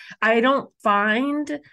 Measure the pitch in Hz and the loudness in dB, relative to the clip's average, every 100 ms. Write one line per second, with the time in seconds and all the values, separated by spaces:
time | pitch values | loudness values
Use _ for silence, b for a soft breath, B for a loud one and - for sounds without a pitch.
0 | B B 214 233 247 277 - _ 214 202 | B B 0 2 2 0 -2 _ 0 0
1 | 208 226 277 294 294 294 B | 2 0 -2 -4 -6 -10 B